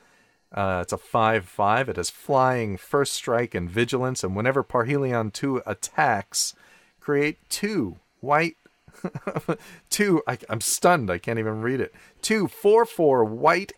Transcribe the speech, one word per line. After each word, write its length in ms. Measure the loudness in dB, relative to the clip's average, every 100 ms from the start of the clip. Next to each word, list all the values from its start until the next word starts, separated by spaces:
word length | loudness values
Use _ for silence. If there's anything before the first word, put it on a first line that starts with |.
| _ _ _ _ _
Uh, 280 | -4 -2 -2
it's 100 | -4
a 40 | -8
five 480 | -2 2 2 2 -2
five. 420 | -2 2 2 0
It 100 | -4
has 120 | -6
flying, 680 | -8 0 2 4 2 -2 -6
first 360 | -2 0 0
strike, 400 | -2 -2 -2 0
and 160 | -4 -4
vigilance. 540 | 0 0 0 -2 -4
And 120 | -4 -2
whenever 280 | 0 0
Parhelion 680 | 0 -2 0 -2 0 -2 -2
two 300 | -4 -2 -2 -4
attacks, 880 | -8 -4 0 2 0 -2 -4 -4 -8 _ -20 _ _
create 380 | -2 0 0 -4 _
two 480 | -6 -2 -2 -4 -8 _ _
white, 340 | 0 0 0 -4 _ _ -20 -12
<laughs> 840 | -12 -8 -8 -6 -4 -6 -8 -20 _
two, 320 | 0 2 2 2
I, 100 | -6 -6
I'm 120 | -6
stunned. 500 | -4 2 4 4 2
I 60 | -4
can't 220 | -2 -4
even 220 | -4 -4
read 180 | -2 -2
it. 120 | -4 -8 -20 _
Two 260 | -2 0 0
four 380 | 0 4 4 4
four 380 | 2 4 4 2
white 460 | 2 2 2 -2